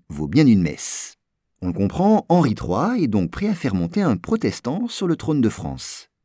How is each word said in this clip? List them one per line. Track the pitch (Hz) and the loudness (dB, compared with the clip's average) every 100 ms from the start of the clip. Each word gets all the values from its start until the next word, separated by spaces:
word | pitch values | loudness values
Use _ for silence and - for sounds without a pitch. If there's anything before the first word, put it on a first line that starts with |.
| - | -10
vaut | 73 76 | -8 0
bien | 123 139 | 4 6
une | 101 | 6
messe ». | 80 - - - - - _ _ _ - | 2 -2 -8 -8 -10 -16 _ _ _ -10
On | 90 | -6
le | |
comprend, | 87 101 - 196 214 - | -2 -2 2 4 4 4
Henri | 175 135 | 4 4
trois | 107 - 98 190 247 | 0 -2 -2 0 0
est | 156 | 0
donc | 143 87 | 0 0
prêt | - 208 | -2 -4
à | |
faire | 180 123 | -2 -2
monter | 95 85 208 | -2 0 0
un | 175 92 | 0 0
protestant | - - 113 - 120 175 240 | -2 -2 -2 -4 -6 -4 -6
sur | - 180 | -4 -2
le | 151 | -2
trône | - 151 | 0 2
de | 110 | 2
France. | - 71 65 - - - _ | 0 -8 -8 -10 -12 -16 _